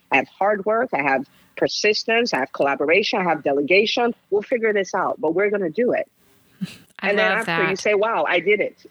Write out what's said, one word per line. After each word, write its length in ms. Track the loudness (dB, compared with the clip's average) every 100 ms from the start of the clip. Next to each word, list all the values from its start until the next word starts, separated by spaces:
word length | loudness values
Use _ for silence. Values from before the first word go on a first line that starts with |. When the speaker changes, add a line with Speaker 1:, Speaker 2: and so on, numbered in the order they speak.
| _
Speaker 1:
I 40 | -2
have 120 | -2
hard 360 | -2 0 0
work. 260 | 0 -2 -2
I 100 | -2
have 240 | 0 -2 -2 _ _ -2
persistence. 760 | -2 0 0 0 0 0 0
I 40 | -2
have 140 | -4
collaboration. 680 | 0 0 0 2 2 2 0
I 40 |
have 180 | 0 0
delegation. 720 | 0 0 2 2 2 0 -2 -2 _
We'll 120 | -4
figure 300 | -2 -2 0
this 220 | 0 -2
out, 260 | -2 -2 -2
but 140 | -2
we're 160 | 0 0
gonna 200 | 0 -2
do 220 | -2 0
it. 160 | 0 -4 _ _ _ _ _ -10 -10 -20 -6
Speaker 2:
I 80 | -2
Speaker 1:
And 80 | 2
then 100 | 2
Speaker 2:
love 180 | 0 -2
Speaker 1:
after 140 | 0
Speaker 2:
that. 60 | 0
Speaker 1:
you 60 | 0
say, 180 | 0
"Wow, 300 | 0 0 0 0
I 120 | 0
did 200 | 2 0
it." 160 | 0 -8 -20